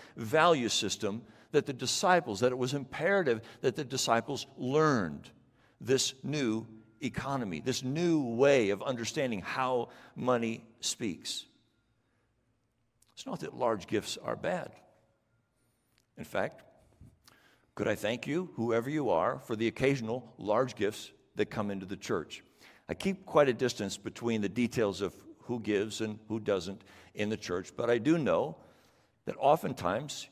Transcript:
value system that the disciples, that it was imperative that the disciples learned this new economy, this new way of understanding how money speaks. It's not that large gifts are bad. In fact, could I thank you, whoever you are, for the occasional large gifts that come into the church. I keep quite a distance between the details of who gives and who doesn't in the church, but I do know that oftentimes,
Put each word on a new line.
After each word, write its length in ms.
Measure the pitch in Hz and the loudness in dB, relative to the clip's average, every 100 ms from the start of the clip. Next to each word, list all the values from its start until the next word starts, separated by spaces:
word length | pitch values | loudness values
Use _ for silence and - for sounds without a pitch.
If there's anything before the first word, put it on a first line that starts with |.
| - - | -16 -10
value 520 | 113 156 175 147 113 | 0 6 6 6 2
system 540 | - 104 - 104 113 - - - | 0 -2 -2 -4 -4 -10 -20 0
that 160 | 147 143 | 0 0
the 60 | |
disciples, 680 | 123 127 - 185 180 139 98 | -2 -4 2 4 4 2 2
that 120 | 123 | 2
it 60 | 127 | 2
was 160 | 123 | -2
imperative 640 | 143 131 - 170 196 147 110 - - | -4 -6 -2 2 2 2 0 -4 -4
that 160 | 139 117 | -2 -2
the 80 | |
disciples 640 | 127 131 - 117 113 131 - - | -4 -2 2 2 2 -6 -10 -8
learned 720 | 127 147 156 123 82 71 - - _ _ _ - | 0 2 4 4 0 -6 -14 -20 _ _ _ -8
this 340 | 117 135 - - | 0 2 2 -4
new 440 | 135 147 120 110 110 - - _ | -6 -2 0 -2 -4 -16 -20 _
economy, 580 | 123 - 131 135 104 80 | -8 -6 -4 -4 -4 -4
this 220 | 131 123 | -4 -2
new 400 | 127 151 175 156 | -2 0 2 2
way 480 | 123 117 139 139 101 | 2 4 6 8 4
of 120 | 98 | 2
understanding 580 | 135 120 110 156 131 101 | -2 -4 -4 -2 -2 -2
how 480 | 87 135 127 127 117 - - | -4 -2 0 0 -2 -10 -18
money 500 | - 127 123 113 113 - _ | -4 0 2 0 -4 -10 _
speaks. 640 | - - 110 80 - - - _ _ _ _ _ _ _ _ _ _ _ _ _ _ _ _ | -6 -4 -4 -6 -8 -10 -12 _ _ _ _ _ _ _ _ _ _ _ _ _ _ _ _
It's 120 | - 262 | -16 -10
not 140 | 202 | -8
that 140 | - | -8
large 320 | - 120 107 - | -2 0 0 0
gifts 300 | 110 - - | -2 -2 -6
are 140 | - 57 | -6 -4
bad. 360 | 165 175 - - - _ _ _ _ _ _ _ _ _ _ _ _ - | -2 -2 -4 -14 -20 _ _ _ _ _ _ _ _ _ _ _ _ -16
In 80 | |
fact, 380 | 127 98 107 - - _ _ _ - - _ - _ _ _ | -8 -4 -4 -6 -20 _ _ _ -20 -20 _ -20 _ _ _
could 140 | - 104 | -4 -2
I 60 | |
thank 320 | 101 104 120 139 | 0 -2 -2 -2
you, 240 | 156 180 | -4 -4
whoever 340 | - 117 113 127 | -2 0 2 0
you 220 | 151 120 | 0 2
are, 300 | 82 104 143 | 2 2 -2
for 160 | - 110 | -4 -2
the 120 | 113 | 0
occasional 640 | - 135 139 110 127 - - | 2 2 2 -2 -6 -8 -8
large 360 | 98 107 131 107 | 0 2 2 0
gifts 340 | 101 110 - - _ | -2 -2 -10 -20 _
that 120 | - 104 | -4 -2
come 240 | 117 101 | -2 -4
into 140 | 98 | -4
the 120 | 92 98 | -8 -10
church. 460 | - 98 73 - - _ - - - | -4 -4 -4 -12 -18 _ -20 -16 -8
I 60 | |
keep 320 | 82 190 190 - | -4 -2 -4 2
quite 220 | 156 143 | 6 6
a 40 | |
distance 440 | 113 123 - 98 - | 4 0 0 -4 -6
between 420 | 117 - 117 110 | -10 -6 -2 0
the 80 | 101 | 0
details 520 | 117 117 123 104 90 | 0 0 2 0 0
of 120 | 92 - - - | -4 -4 -18 -14
who 200 | - 123 | -8 -6
gives 400 | 104 101 110 - | 0 0 0 -4
and 180 | 110 107 - | -6 -6 -6
who 120 | 113 | -4
doesn't 420 | 104 95 87 98 - - - | 0 0 -2 -10 -16 -20 -14
in 140 | - 107 | -4 -4
the 80 | 107 | -4
church, 360 | - 90 92 - | -4 -6 -4 -4
but 140 | 120 | 2
I 80 | 120 | 2
do 200 | 123 170 | 4 2
know 380 | 113 85 143 - - - _ _ _ _ - | 4 2 0 -6 -18 -20 _ _ _ _ -10
that 100 | - | 0
oftentimes, 920 | 143 147 87 82 87 107 147 - - | 4 4 2 -4 -2 -2 -4 -10 -12